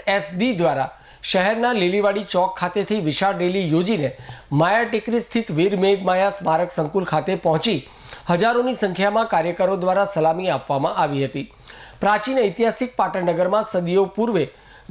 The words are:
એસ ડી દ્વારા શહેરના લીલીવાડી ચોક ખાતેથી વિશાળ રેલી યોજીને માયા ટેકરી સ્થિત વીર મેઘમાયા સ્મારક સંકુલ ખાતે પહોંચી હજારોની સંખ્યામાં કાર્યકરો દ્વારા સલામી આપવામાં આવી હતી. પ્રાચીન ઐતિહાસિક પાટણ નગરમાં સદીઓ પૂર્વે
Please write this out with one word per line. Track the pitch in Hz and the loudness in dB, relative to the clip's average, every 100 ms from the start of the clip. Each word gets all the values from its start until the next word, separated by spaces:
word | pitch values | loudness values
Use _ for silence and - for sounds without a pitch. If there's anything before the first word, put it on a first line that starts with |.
| - | -2
એસ | 196 196 180 | -2 -2 -2
ડી | 247 190 | -2 2
દ્વારા | 170 135 131 - - - - | 2 2 -4 -6 -20 -12 -2
શહેરના | 185 190 226 240 233 | 2 2 2 0 2
લીલીવાડી | 180 202 202 196 196 185 | 2 2 2 0 -2 0
ચોક | 180 - | 0 -2
ખાતેથી | 180 202 196 214 151 | -4 -2 -2 -2 0
વિશાળ | 139 190 190 | 0 0 0
રેલી | 180 190 175 | 0 0 0
યોજીને | 160 180 214 135 - - - - 143 | 0 2 0 -2 -6 -16 -20 -2 2
માયા | 170 220 226 | 2 2 0
ટેકરી | 226 226 226 220 | -2 -2 -2 -2
સ્થિત | 233 220 156 | -4 -2 0
વીર | 190 196 | 0 2
મેઘમાયા | 196 196 185 185 196 196 | 2 2 2 2 2 0
સ્મારક | 175 160 175 - | 0 0 0 -2
સંકુલ | 151 190 180 | -2 -2 0
ખાતે | 156 147 190 170 | -2 0 -2 0
પહોંચી | 160 233 165 - - - - - | 0 0 -2 -6 -20 -20 -12 -2
હજારોની | 170 226 240 247 233 | 2 2 2 0 -2
સંખ્યામાં | 202 175 202 214 220 180 | -4 0 0 2 0 0
કાર્યકરો | 165 175 185 190 | 0 0 0 2
દ્વારા | 185 185 196 170 | 0 2 0 2
સલામી | 160 165 185 139 | 0 0 -2 -2
આપવામાં | - 139 147 190 | -2 -2 0 0
આવી | 156 139 135 | 0 0 -4
હતી. | 143 - - - - - - | -6 -10 -16 -20 -20 -20 -2
પ્રાચીન | 202 214 233 262 208 | 2 2 0 0 0
ઐતિહાસિક | 175 226 - 247 - | 2 -2 0 -4 -2
પાટણ | 190 190 175 | -2 0 0
નગરમાં | 170 180 208 - 185 | 0 2 0 0 -2
સદીઓ | 175 190 190 202 | 2 2 2 0
પૂર્વે | 233 196 131 - - - - | 0 0 -2 -6 -20 -20 -6